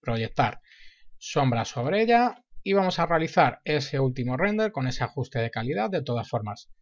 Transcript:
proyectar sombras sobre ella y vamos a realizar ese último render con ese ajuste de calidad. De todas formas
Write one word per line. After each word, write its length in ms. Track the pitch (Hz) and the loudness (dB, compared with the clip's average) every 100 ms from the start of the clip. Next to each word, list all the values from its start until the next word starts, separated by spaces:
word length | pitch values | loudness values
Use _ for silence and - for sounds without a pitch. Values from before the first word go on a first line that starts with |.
proyectar 600 | - 113 113 - 117 - _ - - _ - - | -4 -2 -2 2 2 2 _ -20 -20 _ -20 -16
sombras 500 | - 151 131 117 110 | -4 0 2 2 -2
sobre 320 | - 127 196 | -4 -2 0
ella 420 | 226 233 240 - _ - | 4 4 4 -2 _ -10
y 100 | - | 0
vamos 240 | 196 185 180 | 2 2 0
a 80 | 170 | 2
realizar 560 | 170 160 - 143 - - | 2 2 4 4 2 -2
ese 340 | 151 139 139 | 0 0 0
último 360 | 135 131 123 127 | 0 0 -2 0
render 360 | 196 214 220 | 0 2 0
con 160 | 208 127 | 0 -2
ese 160 | - | -2
ajuste 360 | 120 - 123 120 | -4 -4 -4 -2
de 120 | 113 | -2
calidad. 380 | 117 117 170 214 | -2 -4 -2 -2
De 120 | 185 | -2
todas 260 | 131 120 110 | -2 -4 -2
formas 440 | 120 104 101 - - | -4 -4 -10 -14 -20